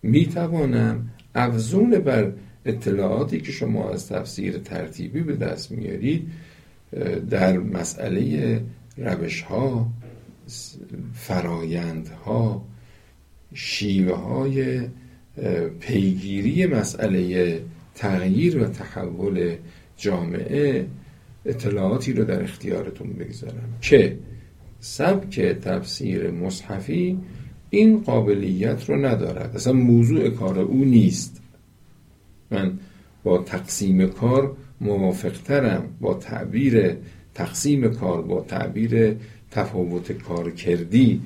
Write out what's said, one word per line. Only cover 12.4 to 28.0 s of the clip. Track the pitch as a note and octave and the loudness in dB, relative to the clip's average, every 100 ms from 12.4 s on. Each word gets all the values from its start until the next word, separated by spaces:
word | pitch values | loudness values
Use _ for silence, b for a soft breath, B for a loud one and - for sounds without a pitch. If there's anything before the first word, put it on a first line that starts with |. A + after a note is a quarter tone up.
| A2+ F#2+ - B B B B B _ - - | 0 -2 -10 B B B B B _ -20 -20
شیوه‌های، | - - - G#2 G2 F#2 F2 - C3 C3+ C3+ C3 B2+ | -12 -8 -4 0 2 2 0 -2 -2 -2 0 -2 -2
اه، | B2 B B B B - G2 F2+ E2+ E2 | -6 B B B B -6 -2 -2 -2 -6
پیگیری | - - F#2+ - G2 G2 G#2+ D#3+ F#3 | -2 2 2 0 -2 -2 0 2 2
مسئلهٔ | B2+ F#2+ - A2 F#2 F2+ F#2 F2+ E2 E2 - - - | 2 -2 -2 0 2 0 2 2 0 -8 -16 -20 -6
تغییر | G#2 F#2+ F#2 G2 E3+ D3 | -2 0 2 4 4 2
و | G#2 | 0
تحول | - F2+ - F#2 F2 G2 F#2 F2 E2+ B B B - | -2 -10 -8 -8 -4 -2 0 -2 -4 B B B -6
جامعه | G#2 F#2 E2+ - - C#3 C#3+ C3 - - B B B B - | -2 -2 -2 -4 -2 0 2 0 -4 -10 B B B B -6
اطلاعاتی | - G#2 G2+ F#2+ A#2+ - | -4 -2 0 0 0 0
رو | A#2+ | 0
در | A2 F#2+ | 0 0
اختیارتون | F#2 - - F2+ - - - | -4 -8 -6 -6 -6 -10 -10
بگذارم | - - - - - - - | -10 -10 -12 -12 -12 -12 -8
که | - C#3 F#2+ - B B B B - - | 6 6 6 2 B B B B -20 -18
سبک | - - D#3 G3 - - | -14 -2 2 2 -2 -2
تفسیر | F#2 - - F#2 - - - F2+ F2 | 0 0 -2 -4 -4 -8 -4 -2 -4
مصحفی | F2 F2+ - - G3 - E3+ F3+ F#3 B B B B - | -4 -6 -6 -8 -8 -4 -2 0 -2 B B B B -2
این | G3+ A3 G#3+ | 6 8 6